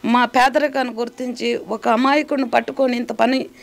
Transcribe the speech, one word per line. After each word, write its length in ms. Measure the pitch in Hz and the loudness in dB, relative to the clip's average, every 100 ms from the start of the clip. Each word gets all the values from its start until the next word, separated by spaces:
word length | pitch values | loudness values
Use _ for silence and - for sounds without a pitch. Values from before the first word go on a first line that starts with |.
మా 200 | 220 240 | 2 2
పేదరికాన్ని 680 | 240 254 262 277 - 269 254 | 2 4 4 2 0 -2 -4
గుర్తించి, 640 | 220 233 - 254 240 233 240 | -4 -8 -6 -8 -4 -4 -4
ఒక 320 | - 214 233 | -6 -4 0
అమాయకుడిని 600 | 220 262 294 302 285 254 | 2 4 2 0 -2 0
పట్టుకొని 480 | 240 233 - 269 247 | 0 -2 -2 -2 0
ఇంత 160 | 240 | -6
పని, 340 | 220 226 262 - - | 0 0 0 -4 -14